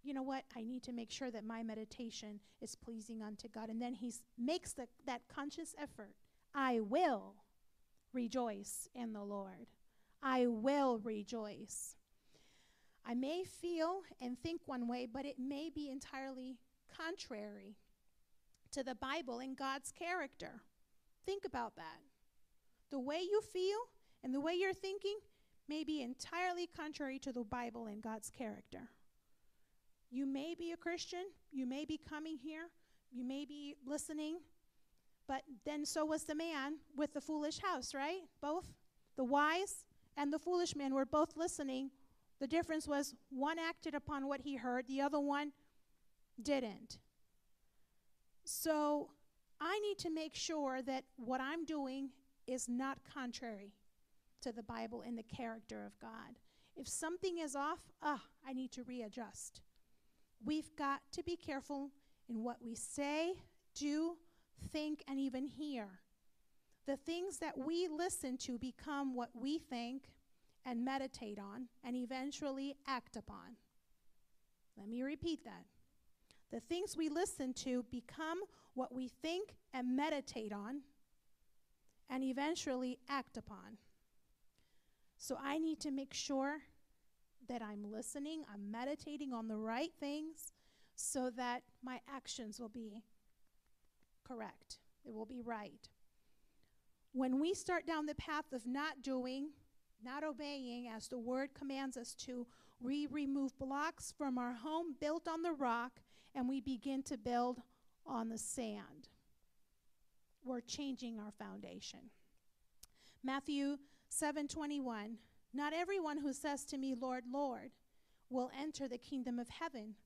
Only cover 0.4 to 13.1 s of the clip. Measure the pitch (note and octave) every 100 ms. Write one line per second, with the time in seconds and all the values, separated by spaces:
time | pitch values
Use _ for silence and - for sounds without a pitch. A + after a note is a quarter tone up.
0.4 | - B3 A3+ B3+ B3+ A#3+ A3+ - C4 A3
1.4 | A3 A3+ A3+ A3 A3 - A#3 - G#3+ G#3
2.4 | - - A3 - - A3+ G#3+ A3 G#3+ G#3
3.4 | A3+ G#3+ A3 A3+ A#3+ A#3+ A#3+ - - -
4.4 | A#3+ C4+ - - A#3+ - - A#3+ - -
5.4 | C#4+ E4 D#4+ - D4 - G3+ - - _
6.4 | _ C#4 C4 A#3 G#3 C#4 F4+ A3 F#3+ G3+
7.4 | - - - _ - - _ B3+ A#3 B3+
8.4 | A#3+ G3+ G#3 - - B3+ A#3 G#3+ G3+ G3+
9.4 | F#3+ F#3+ A#3 - - _ _ _ C4+ B3+
10.4 | B3 A3 B3 C#4+ C4+ A#3 G#3+ G#3+ G3+ A#3
11.4 | G#3 D3 G#3 - - - _ _ - -
12.4 | - - - _ - - -